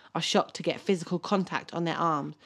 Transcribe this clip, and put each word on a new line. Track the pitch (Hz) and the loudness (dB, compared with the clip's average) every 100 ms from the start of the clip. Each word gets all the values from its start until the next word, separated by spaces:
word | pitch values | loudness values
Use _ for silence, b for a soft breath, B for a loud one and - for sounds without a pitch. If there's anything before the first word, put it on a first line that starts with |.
| b | b
are | 185 | -2
shocked | - 202 - | 2 4 2
to | - | -2
get | 170 - | -2 0
physical | - 185 170 175 | 0 0 0 -4
contact | - 196 185 - - | 0 0 0 -4 -4
on | 170 | -2
their | 170 147 | -2 0
arms. | 165 147 147 - | 2 0 -2 0